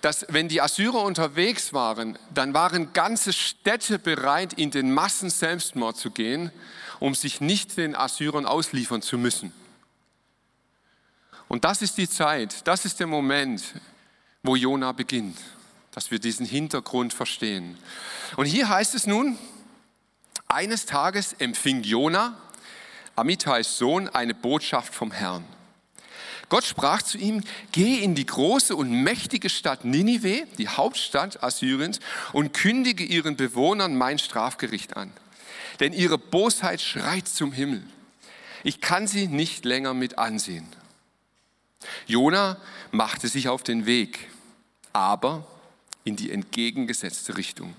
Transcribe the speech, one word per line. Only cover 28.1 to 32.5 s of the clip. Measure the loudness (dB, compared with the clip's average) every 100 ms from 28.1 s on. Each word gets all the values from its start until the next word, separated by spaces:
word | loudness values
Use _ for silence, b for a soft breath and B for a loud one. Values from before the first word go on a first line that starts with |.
| 2
die | 0
große | 2 4 6 4 2
und | 2
mächtige | 4 4 2 -2 -2 -2
Stadt | -2 -2 -2
Ninive, | 2 4 4 4 2 0 -2 -6
die | -4
Hauptstadt | 0 0 0 -2 0 -2 -2
Assyriens, | -2 0 0 0 -2 -4 B B B
und | 0 0